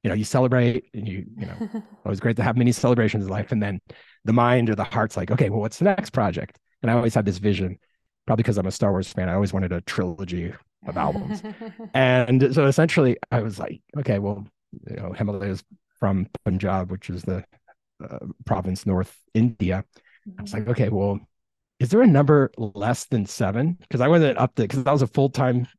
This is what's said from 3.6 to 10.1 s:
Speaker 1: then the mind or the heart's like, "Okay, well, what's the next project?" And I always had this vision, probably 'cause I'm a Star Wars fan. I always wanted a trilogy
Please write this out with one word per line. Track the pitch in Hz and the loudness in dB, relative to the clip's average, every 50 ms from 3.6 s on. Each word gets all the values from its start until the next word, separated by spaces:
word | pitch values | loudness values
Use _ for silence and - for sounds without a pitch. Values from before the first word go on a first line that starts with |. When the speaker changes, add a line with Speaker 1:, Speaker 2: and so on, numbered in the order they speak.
Speaker 1:
then | 104 101 98 - _ _ - - - _ _ _ _ | -2 -2 -4 -8 _ _ -20 -20 -20 _ _ _ _
the | 110 113 | 2 2
mind | 120 120 120 123 127 117 113 | 4 4 4 4 4 2 0
or | 107 | 0
the | 110 120 | -2 -4
heart's | - - 120 107 107 - | -4 -2 -2 -2 -2 -2
like, | - 92 - | -6 -2 -2
"Okay, | 123 127 127 98 | 0 0 0 0
well, | 104 110 | 0 -4
what's | 104 110 - | -4 -6 -4
the | - 170 | 0 0
next | 202 190 180 - - | 0 0 0 -6 -4
project?" | - 127 107 95 85 - - - _ _ _ _ _ _ | -2 0 0 0 -2 -4 -10 -10 _ _ _ _ _ _
And | - 117 | 0 2
I | 117 | 2
always | 120 117 117 - | 2 2 2 0
had | 120 104 | 2 0
this | 101 92 | 0 -2
vision, | 92 95 104 98 87 95 90 92 _ _ _ _ _ _ _ _ _ _ | 0 0 0 0 0 -2 -6 -6 _ _ _ _ _ _ _ _ _ _
probably | - 113 107 117 | -2 0 0 2
'cause | - 107 | 0 0
I'm | 101 92 | 0 -2
a | 95 | -4
Star | - - - 101 | -2 0 0 2
Wars | 95 92 92 - | 2 0 -2 -4
fan. | - - 92 90 | -6 -4 -2 0
I | 87 | 0
always | 98 101 95 - | 0 0 0 0
wanted | 95 95 90 | -2 -2 -2
a | 90 87 | -4 -6
trilogy | - - - - 95 90 | -6 -6 -4 -4 -4 -4